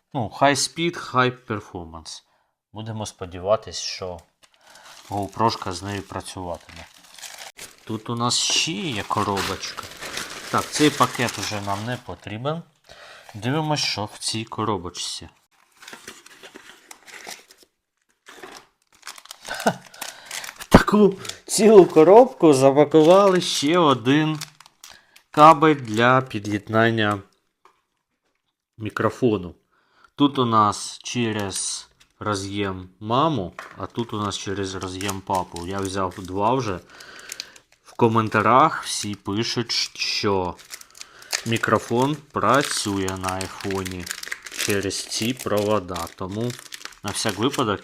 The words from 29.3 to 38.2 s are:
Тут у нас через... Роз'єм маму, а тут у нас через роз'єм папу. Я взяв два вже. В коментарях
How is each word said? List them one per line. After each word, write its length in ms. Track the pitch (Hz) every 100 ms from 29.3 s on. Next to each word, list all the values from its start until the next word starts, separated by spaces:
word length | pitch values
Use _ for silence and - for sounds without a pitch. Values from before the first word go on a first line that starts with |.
| 104 90 - _ _ _ _ _ -
Тут 240 | 143 135
у 60 | 120
нас 540 | 110 104 98 - -
через... 800 | - 123 117 107 101 92 - - - _ _ -
Роз'єм 640 | 104 101 98 101 101 92 92 -
маму, 540 | 107 123 160 131 87 - - -
а 80 | 95
тут 280 | - 113
у 40 | 107
нас 200 | 101 -
через 380 | 107 98 95 95
роз'єм 460 | 92 92 101 95
папу. 460 | 95 95 90 - 85
Я 120 | 98
взяв 360 | 98 98 92 104
два 360 | 90 95 107
вже. 260 | 135 113 90 - - - - - - - - _ _
В 100 | _
коментарях 880 | - 117 113